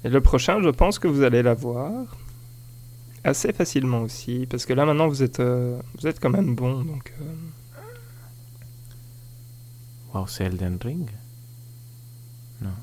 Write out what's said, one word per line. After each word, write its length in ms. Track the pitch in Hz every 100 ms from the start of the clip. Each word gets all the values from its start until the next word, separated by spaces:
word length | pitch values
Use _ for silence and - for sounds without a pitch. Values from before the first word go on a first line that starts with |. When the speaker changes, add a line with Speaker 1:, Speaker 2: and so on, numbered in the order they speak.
Speaker 1:
Et 60 | -
le 100 | 135
prochain, 400 | - 131 - 202
je 80 | 175
pense 280 | 127 185 202
que 80 | 180
vous 140 | 139
allez 180 | 131 120
l'avoir 480 | 123 117 131 120 143 233 247 - - - - - - - - - - -
assez 300 | - 139 -
facilement 480 | - 175 139 131 117
aussi, 440 | 113 - - 123 127
parce 160 | 123
que 80 | -
là, 120 | 127
maintenant, 220 | 151 147 160
vous 140 | 135
êtes, 160 | 131 -
euh, 400 | 123 123 123 123 - 123
vous 80 | 156
êtes 120 | -
quand 120 | 135
même 240 | 196 170
bon, 260 | 117 123 131
donc, 300 | 156 143 - -
euh. 20 | 151 160 160 - - - 440 494 - - - - - - - - - - - - - - - - - - - - -
Speaker 2:
Waouh, 140 | 98 95
c'est 160 | -
Elden 320 | 92 90 90 90
Ring ? 260 | 117 165 127 107 - - - - - - - - - - - - - -
Non. 80 | 101 95